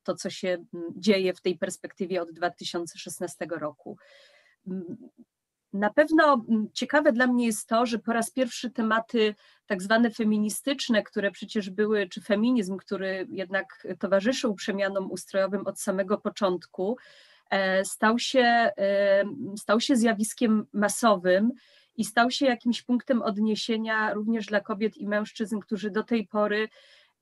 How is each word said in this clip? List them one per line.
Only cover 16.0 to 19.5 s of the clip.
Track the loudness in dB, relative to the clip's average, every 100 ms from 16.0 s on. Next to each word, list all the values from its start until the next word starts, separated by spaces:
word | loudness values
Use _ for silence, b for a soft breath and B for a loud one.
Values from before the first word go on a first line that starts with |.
| 0 -2
początku, | -2 -2 0 -2 -6 -6 -4 -4 B B B B B
e, | 0 2 0
stał | 0 2 2 2
się, | 2 4
e, | 6 6 2 0 0 2 4 4 2 -4 -8